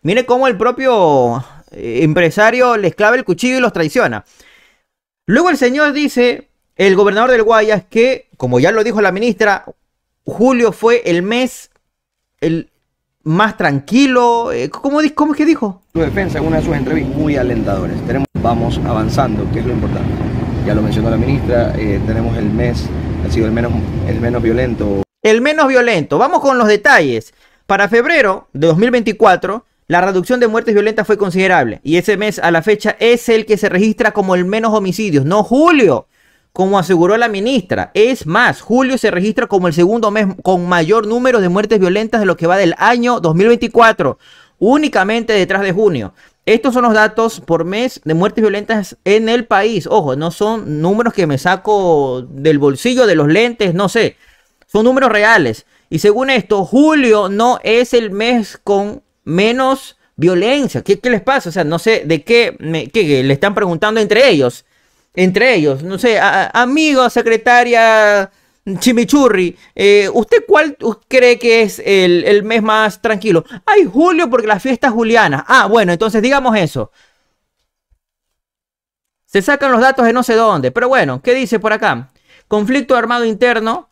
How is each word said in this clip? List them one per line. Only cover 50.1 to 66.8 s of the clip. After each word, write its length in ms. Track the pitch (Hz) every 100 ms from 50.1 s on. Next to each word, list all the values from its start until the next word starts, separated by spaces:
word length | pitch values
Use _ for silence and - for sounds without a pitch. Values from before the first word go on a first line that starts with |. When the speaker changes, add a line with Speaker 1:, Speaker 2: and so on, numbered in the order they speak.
| 135
Speaker 1:
no 160 | 165
son 500 | - 208 226 - 151
números 320 | 170 208 233
que 140 | 214 165
me 100 | 139
saco 840 | 180 190 214 208 185 156 135 127 127
del 300 | 139 147 147
bolsillo, 480 | 143 135 240 254 233
de 100 | 160
los 120 | 147
lentes, 460 | 175 240 233 196 170
no 120 | 196
sé. 300 | 226 160 - _ _ _ _ _
Son 180 | 208
números 280 | 226 262 262
reales. 540 | 208 214 220 131 110 _ _ _
Y 80 | 160
según 300 | 208 208 269
esto, 340 | 254 - 202 185
julio 640 | 247 302 311 247 214 190
no 300 | 202 240 240
es 300 | - 226 247
el 160 | 240 220
mes 500 | 196 233 240 202 -
con 400 | - 196 202 - _ _ -
menos 680 | 165 214 247 262 269 - _ _ -
violencia. 640 | 160 180 214 285 247 120
¿Qué, 180 | - 196
qué 100 | 254
les 120 | 226
pasa? 280 | - 269 175
O 20 |
sea, 120 | 185
no 140 | 151 165
sé 260 | 220 220 147
de 180 | 160
qué, 320 | - 233 214 -
me, 300 | 156 160 -
qué, 160 | 226 165
qué 180 | 135
le 100 | 135
están 200 | 139 202
preguntando 460 | 202 190 165 214 220
entre 300 | 208 214 269
ellos. 360 | 160 123 - _ _ _ _ _
Entre 420 | 175 185 190 254 214
ellos, 280 | 151 135
no 140 | 170 190
sé, 220 | 240 208
a, 240 | 196 175 175
a, 160 | -
amigo, 480 | 247 294